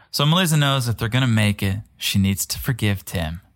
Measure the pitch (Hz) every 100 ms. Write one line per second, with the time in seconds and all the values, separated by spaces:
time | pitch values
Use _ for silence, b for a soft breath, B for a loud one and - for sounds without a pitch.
0 | b - 147 170 180 151 143 135 117 110
1 | 117 123 131 110 104 101 98 98 - -
2 | - 104 98 98 - - - 123 107 98
3 | - 95 80 85 -